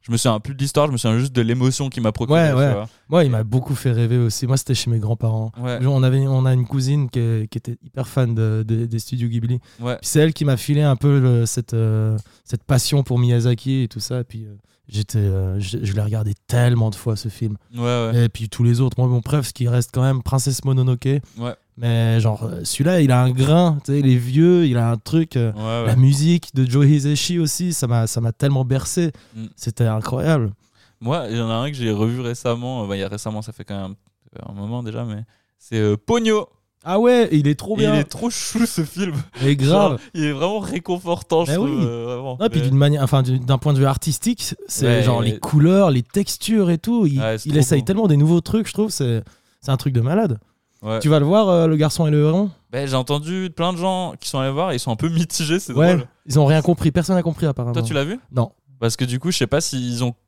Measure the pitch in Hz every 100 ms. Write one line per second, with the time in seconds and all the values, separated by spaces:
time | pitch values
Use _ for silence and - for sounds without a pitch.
0 | - 117 127 110 110 135 139 - 151 123
1 | 117 113 135 127 113 123 127 123 139 127
2 | 110 101 117 160 160 131 139 123 110 _
3 | _ 165 147 113 110 127 123 135 131 117
4 | 117 123 117 - 123 135 - 127 - 113
5 | 107 113 117 110 110 117 123 123 127 139
6 | 127 131 135 131 131 127 117 139 131 147
7 | 131 127 117 113 107 117 - 120 - -
8 | 120 - 123 113 110 110 110 113 117 113
9 | - 127 117 117 117 127 _ - 117 123
10 | - 160 160 151 147 127 - 147 147 131
11 | 143 143 127 120 117 - 113 113 113 110
12 | 110 107 - _ _ - - 131 - 143
13 | 131 123 123 120 117 117 131 131 120 -
14 | - 123 120 110 107 104 _ _ _ 104
15 | 104 110 101 95 95 98 98 120 110 98
16 | 104 110 107 101 _ 123 120 120 110 101
17 | - 107 113 - 113 104 _ 120 120 120
18 | 113 120 117 - 110 - 117 120 131 123
19 | 127 123 - 147 123 - 120 123 117 -
20 | 131 131 - 135 131 131 135 127 127 123
21 | 131 139 - - 120 - _ - 117 117
22 | 113 113 110 104 113 - 170 - 143 180
23 | 139 123 127 127 135 160 175 147 - 143
24 | 139 127 120 135 170 180 165 120 117 117
25 | - 160 160 127 117 107 110 113 113 120
26 | 131 139 151 175 - 131 127 127 143 151
27 | 139 147 - 175 156 - 180 165 127 117
28 | 113 - 117 - 143 139 127 131 - -
29 | 170 - _ 110 110 _ - - 113 110
30 | - 123 151 156 110 101 _ _ _ _
31 | 117 165 120 113 113 113 135 143 113 104
32 | 110 120 120 120 123 120 123 131 101 98
33 | 98 104 - 107 107 110 101 101 95 98
34 | _ _ _ - - 101 104 120 120 113
35 | 117 104 110 _ _ _ - 113 107 104
36 | - 233 220 214 - _ _ _ 156 190
37 | 240 247 226 151 143 147 - - - 151
38 | 143 - 233 - - 220 233 - 151 -
39 | 190 147 - - 135 143 135 185 202 127
40 | - 175 151 139 170 214 185 277 170 180
41 | 175 170 - 165 165 160 262 294 147 117
42 | 117 123 135 127 220 175 135 135 143 147
43 | 135 139 127 127 127 135 151 139 139 135
44 | - 139 220 240 - - - - 131 117
45 | 110 117 113 - - 151 156 190 190 131
46 | 120 196 202 - - 220 180 170 - 233
47 | 180 135 113 110 - 143 131 147 123 196
48 | 214 147 151 170 - 214 214 - 214 -
49 | 131 113 110 _ _ _ - 135 143 123
50 | 120 180 214 110 _ _ _ _ 104 113
51 | 160 151 143 202 202 175 165 156 151 -
52 | 160 147 151 170 208 - _ 123 139 131
53 | 127 147 151 185 185 156 170 175 185 185
54 | 180 - - 143 131 135 185 127 127 110
55 | 160 165 165 - 156 165 - 127 165 180
56 | 123 _ - 139 143 156 147 170 160 147
57 | 165 185 165 156 160 135 120 120 117 139
58 | 143 240 _ 127 117 _ _ 135 117 -
59 | 127 127 170 185 117 143 165 131 123 120
60 | 123 120